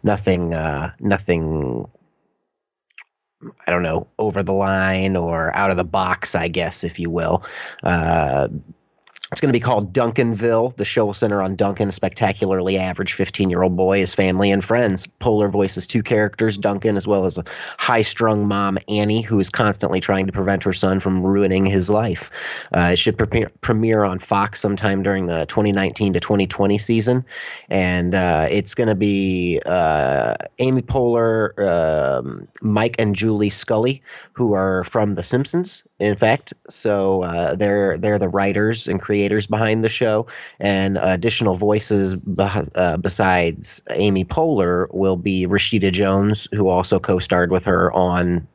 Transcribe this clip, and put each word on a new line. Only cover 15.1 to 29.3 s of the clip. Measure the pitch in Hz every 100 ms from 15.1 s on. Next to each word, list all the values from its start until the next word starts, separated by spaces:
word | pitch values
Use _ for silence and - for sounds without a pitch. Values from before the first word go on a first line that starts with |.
| _
Poehler | 120 107 104
voices | 101 98 - -
two | 113
characters, | 104 107 104 - 113 101
Duncan, | 101 98 110 101
as | 98
well | 101 92
as | 85
a | 82 - - -
high-strung | - 117 107 - 113 104 101
mom, | 101 101 98 -
Annie, | 104 104 110
who | 107 107
is | 95
constantly | - 107 95 101 95
trying | - 95 95
to |
prevent | 98 95 95
her | 101
son | 90 95 95
from | 95 92 92
ruining | 98 98 95 95
his | 98 90
life. | 104 113 85 - - - - - -
Uh, | 87
it | 90
should | - -
pre-, | 107 117 107 _
premiere | - 110 113 110
on | 101 92
Fox | - 101 104 104
sometime | 101 98 101 98
during | 98 95 90
the | 85 76
twenty | - 104
nineteen | 98 95 - 101
to | 92
twenty | - 101 95
twenty | - 101 104
season. | - 113 110 127 127 - - - -
And, | 95 90 90 87
uh, | 92 90 78 80
it's | 101 95 -
gonna | 113
be, | 98 104 98 95